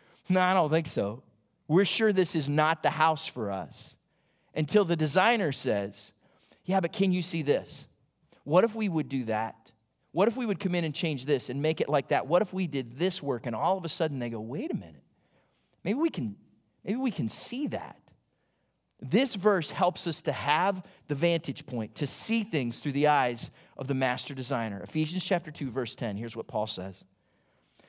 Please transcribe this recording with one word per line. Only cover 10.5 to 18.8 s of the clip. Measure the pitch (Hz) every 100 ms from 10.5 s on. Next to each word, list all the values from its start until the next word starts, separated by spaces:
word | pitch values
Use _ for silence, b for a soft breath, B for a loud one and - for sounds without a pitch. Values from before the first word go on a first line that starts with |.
| 180
come | 185
in | 175
and | 165 143
change | 170 139 131
this | 139 -
and | 139
make | 151 156
it | -
like | 147 -
that? | 139 120
What | 170
if | 214
we | 185 175
did | 135 120 123
this | 185 180
work?" | 139 120 120
And | 110
all | 151 190
of | 165
a |
sudden | - 160 135
they | 120
go, | 113
"Wait | 113 147 311
a | 151
minute. | 87 - _ _ _ _ _ _ _ _
Maybe | - 247
we | 320
can, | - 117 101 _ _ _ _ -
maybe | 240
we | 262
can | - 113
see | - - 247 285
that." | 110 - - _ _ _ _ _ _ _ _